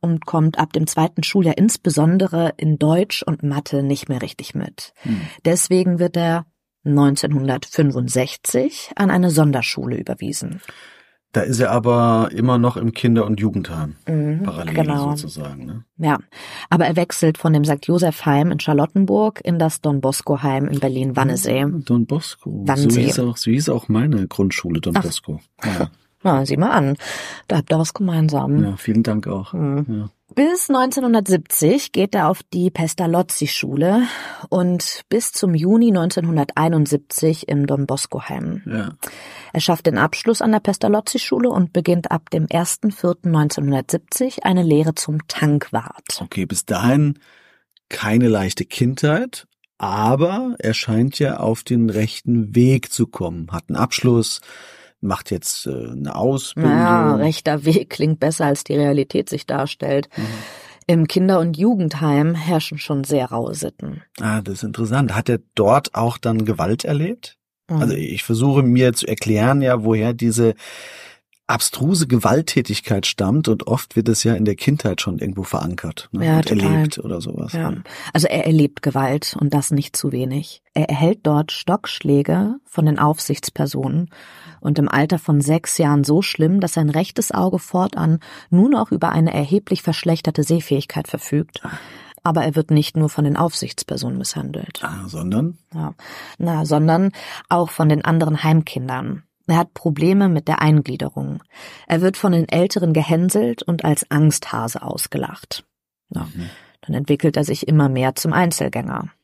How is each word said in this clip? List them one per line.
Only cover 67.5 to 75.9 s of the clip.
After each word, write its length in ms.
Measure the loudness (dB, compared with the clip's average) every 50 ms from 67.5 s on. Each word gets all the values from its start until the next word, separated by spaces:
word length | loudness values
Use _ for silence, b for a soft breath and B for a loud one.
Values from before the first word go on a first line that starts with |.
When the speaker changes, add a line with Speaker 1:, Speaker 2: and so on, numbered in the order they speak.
| _ _ _ -4
Speaker 1:
Mhm. 80 | 0 0 2
Speaker 2:
Also 100 | 2 0
ich 320 | -2 -4 -6 -6 -8 -2
versuche 380 | -2 0 2 4 4 4 4 4
mir 320 | 6 6 6 4 4 2
zu 120 | 0 -2
erklären, 540 | -4 -4 -4 0 0 2 4 4 4 4 4
ja, 240 | 4 2 2 2 2
woher 300 | 2 2 2 2 0 -2
diese 400 | 0 0 0 2 4 2 2 2 B B B B B B B B B B B B B B _ _ _ _
abstruse 600 | -4 -2 -2 -2 -4 -2 -2 0 0 2 0 2
Gewalttätigkeit 1000 | 2 2 2 2 2 2 2 0 0 -2 -2 0 0 -4 -6 -2 -2 -2 -2 -2
stammt 440 | -4 -4 -2 0 2 2 2 2 0
und 180 | 0 -2 0
oft 300 | -2 -2 -2 -4 _ -2
wird 120 | 0 2 2
es 160 | 0 2 2
ja 100 | 0 0
in 120 | 2 0
der 80 | 0 0
Kindheit 480 | 0 0 0 0 0 -2 -4 -4 -2 -4
schon 160 | -4 -4 -4
irgendwo 240 | -6 -6 -6 -6 -6
verankert, 640 | -4 -4 -4 -4 -4 -8 -6 -8 -10